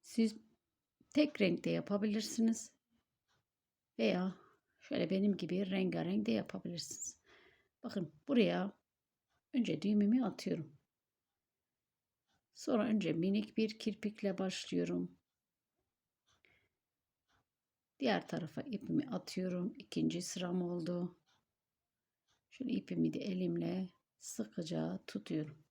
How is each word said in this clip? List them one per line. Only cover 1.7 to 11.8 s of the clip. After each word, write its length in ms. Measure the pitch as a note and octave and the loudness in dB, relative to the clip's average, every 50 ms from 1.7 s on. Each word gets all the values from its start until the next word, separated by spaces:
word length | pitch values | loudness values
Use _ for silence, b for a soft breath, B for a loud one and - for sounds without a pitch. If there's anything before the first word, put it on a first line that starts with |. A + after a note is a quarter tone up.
yapabilirsiniz. 1000 | E3+ E3+ E3+ - G3+ G#3 G3 G#3+ G3+ A3 G#3+ - - - A3+ A3+ A3+ - - - _ _ _ _ _ _ _ _ _ _ _ _ _ _ _ _ _ _ _ _ _ _ _ _ _ - | 0 0 0 0 0 0 2 2 0 0 -2 -4 0 2 2 2 2 2 -4 -12 _ _ _ _ _ _ _ _ _ _ _ _ _ _ _ _ _ _ _ _ _ _ _ _ _ 2
Veya 360 | A3+ A3 F#3+ F3+ F#3 F#3+ F#3 b b b b b b _ _ _ | 2 4 4 4 2 -2 -4 b b b b b b _ _ _
şöyle 300 | _ - D4+ - - D#3 | _ -4 -2 0 0 2
benim 260 | G3 F#3+ G3 G#3 G3 | 2 2 2 2 2
gibi 340 | F3 F#3 D#3 E3+ F#3 G3+ F#3 | 0 -2 -2 -2 -2 -2 0
rengarenk 560 | F#3+ G3 F#3+ - - - D#3+ E3+ F#3+ G#3 G#3 | 0 0 0 0 0 0 -2 0 0 0 0
de 60 | A3 A3+ | 0 0
yapabilirsiniz. 840 | - - - - F#3 - E3+ F3 E3+ - - - - - - - _ b b b b b b b b b b b _ - | 0 -2 -4 -8 -10 -8 -8 -8 -8 -8 -10 -10 -8 -10 -10 -10 _ b b b b b b b b b b b _ -12
Bakın 300 | A#3+ - G3+ F3 D3+ - - _ - | -6 -4 -4 -4 -4 -8 -18 _ 2
buraya 440 | C#4 A#3+ G#3+ F3 F3 F3 F#3 G3+ - _ _ _ _ _ _ _ _ _ _ _ _ _ _ _ - | 6 6 6 6 6 2 0 -2 -4 _ _ _ _ _ _ _ _ _ _ _ _ _ _ _ 0
önce 280 | C#4 A#3 F#3 D#3+ D3+ D3+ | 0 2 2 0 0 2
düğümümü 420 | G3 G#3+ G#3 G3+ G3+ A3 B3+ B3+ | 2 4 6 6 6 6 4 4
atıyorum. 520 | G#3 - - - G3 F3 - D#3 - - - _ _ _ _ _ _ _ _ _ _ _ _ _ _ _ _ _ _ _ _ | 2 -2 -2 -2 -2 -2 -2 -4 -8 -12 -20 _ _ _ _ _ _ _ _ _ _ _ _ _ _ _ _ _ _ _ _